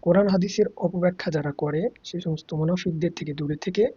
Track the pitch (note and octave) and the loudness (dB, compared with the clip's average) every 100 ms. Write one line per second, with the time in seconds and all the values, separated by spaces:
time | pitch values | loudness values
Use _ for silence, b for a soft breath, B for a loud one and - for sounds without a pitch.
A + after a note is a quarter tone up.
0 | - F3 G3+ F#3 G3 - G#3 - F3+ F3+ | 4 4 6 4 2 2 0 2 -2 2
1 | F3 F3+ - D#3 D3 C#3+ D3+ D3+ A3 - | 0 0 -2 -2 -2 -2 -2 0 -2 -6
2 | - F3 F3 D#3 - D#3 D#3+ F3+ F#3 D#3+ | -10 -8 -4 -6 -4 -2 0 0 -2 -2
3 | E3+ E3+ D3+ D3 D3 D3+ - F#3 A#3 | -2 -4 -8 -6 -4 -4 -4 0 0